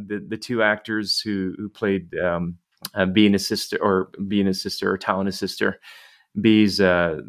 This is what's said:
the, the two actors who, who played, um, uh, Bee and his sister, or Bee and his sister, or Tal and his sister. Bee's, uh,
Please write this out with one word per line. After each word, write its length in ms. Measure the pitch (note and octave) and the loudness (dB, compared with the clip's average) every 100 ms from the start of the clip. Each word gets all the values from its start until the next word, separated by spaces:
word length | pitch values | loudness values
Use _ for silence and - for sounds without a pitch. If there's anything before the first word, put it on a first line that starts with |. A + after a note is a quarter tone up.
| G2+ | -8
the, 180 | G#2 G2 | -10 -8
the 100 | A2 | -10
two 240 | - A#2+ | -6 0
actors 600 | G#2+ G#2+ - A2 G#2 - | 2 2 -2 -6 -2 -4
who, 340 | A2 G2 F#2 E2+ | -2 -2 -4 -6
who 120 | G2+ | -12
played, 440 | - G#2+ G2 E2+ D#2+ | -4 -2 -2 -2 -4
um, 380 | F2 E2+ F2 F2 _ _ - | -2 -2 -4 -8 _ _ -14
uh, 120 | G#2 F#2+ | -2 0
Bee 200 | F#2+ G#2 | 4 6
and 80 | |
his 140 | G2 - | 4 0
sister, 300 | G#2+ - - | -4 -4 -2
or 300 | G#2 F#2+ F#2+ - G2 | 2 2 0 -8 -4
Bee 140 | G2+ | 0
and 60 | G2 | 2
his 120 | F#2+ | 0
sister, 300 | G2 - G2 | -6 -4 -4
or 60 | F#2+ | -2
Tal 220 | - F#2+ | -2 -2
and 80 | G2 | -2
his 120 | F#2 | -4
sister. 400 | F#2+ - G#2 - - - - _ _ G#2 | -8 -2 -2 -4 -14 -20 -20 _ _ 0
Bee's, 400 | A2 G#2+ G#2 G2 | 4 6 6 4
uh, 400 | F#2+ F2 E2+ D2+ | 2 4 0 -2